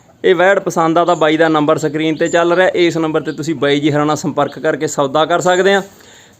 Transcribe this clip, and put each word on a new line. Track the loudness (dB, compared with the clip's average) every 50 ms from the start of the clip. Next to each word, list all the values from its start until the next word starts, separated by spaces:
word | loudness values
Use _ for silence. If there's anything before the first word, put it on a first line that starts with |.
| _ _ _ _ 0
ਇਹ | 0 2
ਵੈੜ | 4 4 2 2 2
ਪਸੰਦ | 0 -2 -2 0 0 2 2 2
ਆ | 2
ਤਾਂ | 2 2
ਬਾਈ | 2 2 0 2
ਦਾ | 2 2 2
ਨੰਬਰ | 2 2 2 2 0 0
ਸਕਰੀਨ | 0 -4 -4 -2 -2 -2 -2
'ਤੇ | -2 -2 0
ਚੱਲ | 0 0 0 2 2
ਰਿਹਾ, | 2 2 2
ਇਸ | 2 2 0 0 0
ਨੰਬਰ | -2 -4 -2 -2 -2
'ਤੇ | -4 -4 -8
ਤੁਸੀਂ | -6 -6 -6 -4
ਬਾਈ | -2 0 0 0 0
ਜੀ | 0 0
ਹਰਾਂ | 0 0 0
ਨਾਲ | 0 -2
ਸੰਪਰਕ | -2 -4 -4 -2 -2 -2 -2 -4 -4
ਕਰਕੇ | -4 -4 -2 -2 -4
ਸੌਦਾ | -6 -2 -2 -2 0 0 0 0
ਕਰ | 0 0 0
ਸਕਦੇ | 0 0 0 2 2 2 2
ਆ। | 0 -2 -4 -14 -20 -20 -20 -20 -20 -20 -20 -10